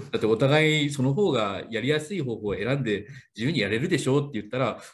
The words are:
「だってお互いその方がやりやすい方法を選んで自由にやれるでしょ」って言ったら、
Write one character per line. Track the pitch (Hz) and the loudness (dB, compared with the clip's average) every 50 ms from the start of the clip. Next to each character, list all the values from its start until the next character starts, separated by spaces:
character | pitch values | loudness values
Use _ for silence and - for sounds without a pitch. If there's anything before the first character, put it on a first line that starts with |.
| - - | -4 -2
「だ | - | -4
っ | 110 | 0
て | 113 | 2
お | 107 113 | 2 4
互 | 107 139 131 147 156 156 156 156 151 147 | 4 4 4 6 6 6 4 4 2 2
い | 147 | 0
そ | 143 135 | 0 0
の | 127 135 139 | 0 2 2
方 | 202 208 180 | 2 2 2
が | 135 117 107 98 98 87 - - | 2 2 0 0 -2 -6 -8 -6
や | 113 107 | -6 -4
り | 113 | 0
や | 135 151 151 | 0 0 0
す | 151 - 208 | -2 -4 -6
い | 180 | -4
方 | 139 123 110 | -4 -4 -6
法 | - 107 104 | -4 -4 -4
を | 92 | -2
選 | 90 101 120 139 143 | -2 -2 -2 -2 0
ん | 123 | 0
で | 107 101 - - - - - - _ - | 0 0 -2 -2 -8 -18 -20 -20 _ -10
自 | - 113 | -4 -2
由 | 147 | -2
に | 170 123 | 0 0
や | 101 98 | 0 0
れ | 107 117 | 0 0
る | 151 | 0
で | 180 180 | 0 0
し | 135 - 131 | 0 2 2
ょ」 | 135 147 | 2 2
っ | 143 143 | 0 0
て | - | -6
言 | 107 101 | -8 -8
っ | - | -6
た | - | -4
ら、 | 131 131 110 92 - - - | -2 -2 -2 -2 -6 -12 -20